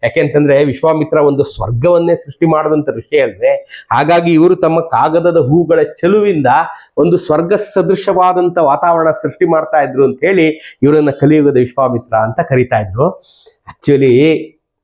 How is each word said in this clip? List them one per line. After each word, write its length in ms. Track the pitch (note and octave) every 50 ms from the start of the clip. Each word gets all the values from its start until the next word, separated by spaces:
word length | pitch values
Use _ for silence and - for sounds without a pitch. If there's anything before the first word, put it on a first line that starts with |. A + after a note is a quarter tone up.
| -
ಯಾಕೆಂತಂದ್ರೆ 640 | A#2 - E3 D3+ C#3+ B2+ D3 D3+ C#3+ C#3 C#3 D3
ವಿಶ್ವಾಮಿತ್ರ 540 | C#3+ B2+ - - D#3+ D#3+ D#3 D3+ D3+ - D#3
ಒಂದು 260 | D3 C#3+ C#3+ C3+ -
ಸ್ವರ್ಗವನ್ನೇ 680 | - - - F#2+ - A#2+ A#2 C3 F3 F3 E3+ E3+ E3+ E3+
ಸೃಷ್ಟಿ 320 | E3 - D3 - - E3+
ಮಾಡಿದಂಥ 420 | D#3+ D#3+ D3+ D#3 D3+ D#3 D3+ D3 D3
ಋಷಿ 320 | C3 - - _ D3+ D3
ಅಲ್ವೇ. 460 | C3 A2+ F#2+ F#2+ A#2 C3+ C#4 C#4 C#4 - - - - - A#2
ಹಾಗಾಗಿ 400 | B2 D3 D3+ E3+ F3 F3 E3+ E3+
ಇವರು 240 | D#3 E3 F3+ F#3
ತಮ್ಮ 240 | F3 E3+ D#3+ E3 E3
ಕಾಗದದ 560 | D#3+ - B2+ A2+ C3+ D#3 D#3+ F3 E3+ F3 E3
ಹೂಗಳ 460 | E3 C3+ B2+ D3+ F3 E3+ D3+ E3 D#3+ D3+
ಚೆಲುವಿಂದ 640 | D3 - - - F3 G3+ G#3+ G#3 G#3 F#3 D3+ C3 B2 C3+ D#3 E3+ - - - - _ _
ಒಂದು 200 | - D3 E3+ F3
ಸ್ವರ್ಗ 380 | E3+ - - D3+ D3+ E3+ E3+ G#3
ಸದೃಶವಾದಂಥ 1040 | G3 G#3 - - G3 F3 F3 F#3+ F#3+ - - F#3 F3+ F3+ F3+ F3+ F3+ F3+ F3 F3 F3
ವಾತಾವರಣ 520 | D#3+ C#3 C#3+ - F#3 F3 E3+ E3 D#3+ D#3+
ಸೃಷ್ಟಿ 340 | D#3 - - D3+ - - F#3
ಮಾಡ್ತಾ 380 | E3 E3 D#3 D3+ - - D3+ C#3
ಇದ್ರು 220 | C3+ B2 C3 C#3
ಅಂತ 140 | C3 B2 - D3
ಹೇಳಿ 540 | F3+ G3 F#3 D#3+ D#3+ D3+ - - - - _ -
ಇವರನ್ನ 280 | C#3+ D3 D3+ D3+ C#3+
ಕಲಿಯುಗದ 460 | C3+ - C#3 C#3+ D#3 D#3 C#3+ C#3+ C3+
ವಿಶ್ವಾಮಿತ್ರ 600 | B2 B2 B2 - - C3 B2+ A#2+ A#2+ - - A2+
ಅಂತ 240 | A2 A2 A2+ A2+ - E3+ -
ಕರೀತಾ 300 | C3+ B2+ B2 B2 B2 A2
ಇದ್ರು. 440 | G#2 G2 F#2 A2 D3 F#3 F#3+ - - - - - - - - _ _ -
Actually 680 | - _ - - C#3+ C#3 C3+ C3 A#2+ B2+ D3 D#3+ D#3 - - - - _ _ _ _ _